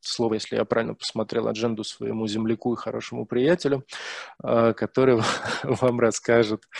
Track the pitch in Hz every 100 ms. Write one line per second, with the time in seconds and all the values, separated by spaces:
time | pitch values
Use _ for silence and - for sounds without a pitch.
0 | - - 117 110 - 113 110 113 113 -
1 | - 113 110 113 113 110 117 107 107 -
2 | 113 113 110 107 110 113 123 117 - 113
3 | - 120 120 120 135 175 143 139 - -
4 | - - - - 123 120 117 110 107 -
5 | 131 117 107 - - - 139 120 127 120
6 | 117 - - 117 107 110 _